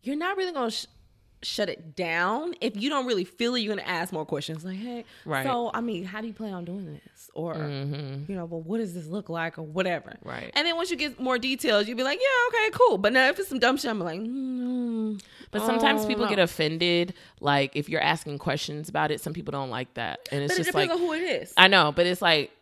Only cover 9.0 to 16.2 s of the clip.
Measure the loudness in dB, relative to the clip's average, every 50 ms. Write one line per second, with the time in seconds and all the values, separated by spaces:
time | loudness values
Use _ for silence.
9 | -8 -6 -8 -8 -6 -6 -6 -4 -4 -4 -6 -8 -12 -8 -2 -2 0 0 0 -2
10 | -4 -10 -18 -14 -12 -10 -8 -8 -8 -2 0 0 2 2 2 0 0 -2 -2 -2
11 | -2 -4 -4 -4 0 0 0 2 2 0 -2 0 2 4 4 4 4 2 0 -2
12 | 0 0 0 2 2 4 4 4 4 4 4 2 2 2 6 6 8 8 8 6
13 | 4 4 6 6 6 6 4 2 -2 -4 -2 2 4 4 4 4 0 -2 -2 -2
14 | -2 -4 -4 -4 -6 -6 -6 -4 -4 -4 -4 -4 -2 -2 -2 -2 -2 -2 0 0
15 | -2 -2 -2 -6 -10 -16 -20 -20 -20 -6 -4 -2 0 2 2 4 6 4 4 4
16 | 2 0 0 0